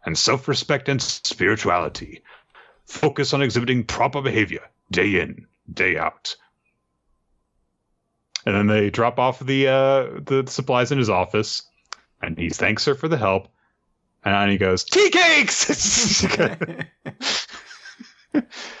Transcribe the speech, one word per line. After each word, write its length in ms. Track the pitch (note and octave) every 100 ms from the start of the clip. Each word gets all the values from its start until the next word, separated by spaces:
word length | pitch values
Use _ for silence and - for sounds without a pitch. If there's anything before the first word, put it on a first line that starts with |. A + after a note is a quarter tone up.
and 140 | - D#3+
self-respect 720 | - C3 C#3 C3+ - C#3+ C3+
and 100 | C3+
spirituality. 1200 | - - - - D3 A2 G2+ F2 E2 - - - - - _ - - _ -
Focus 480 | - D#3 - C#3 C#3
on 80 |
exhibiting 400 | C#3 A#2+ A#2+ B2+
proper 360 | A2 - B2+ C#3+
behavior, 440 | C3 A2+ G2 - - _ -
day 300 | F2+ G2 F#2
in, 260 | C#2+ - - _ -
day 240 | - F#2 D#2
out." 400 | D#2+ - - - _ _ _ _ _ _ _ _ _ _ _ _ _ _ _ _ _ _ _ - -
And 100 | G2
then 120 | G#2
they 220 | G#2+ G2+
drop 300 | G#2+ A#2 A#2+
off 200 | B2+ B2
the, 280 | C3 C3+ C3+
uh, 360 | C3+ C3+ C3+ B2+ - D3
the 180 | C3+ C3
supplies 440 | - B2+ B2 B2
in 60 | C#3
his 120 | A2+
office, 520 | F#2 F#2 G#2+ G#2+ - - _ _ - _ _
and 160 | E2+ E2
he 120 | E2+
thanks 360 | - G2+ A2 -
her 100 | C3+
for 120 | D#3+
the 100 | D#3
help. 320 | G#2 F#2+ - _ _ _ _ _ _ _
And 280 | G2+ G2+ G2+
he 60 | G2
goes, 260 | G2 F#2 -
"Tea 240 | F#4 G4+
cakes!" 1160 | E4+ E4+ D4+ A3+ - - C#4 - - G#3+ G3+ F#3+
<laughs> 40 | - E3 D#3+ E3 E3+ D#3 _ - - - - - - - - - - - _ _ D4 - - - -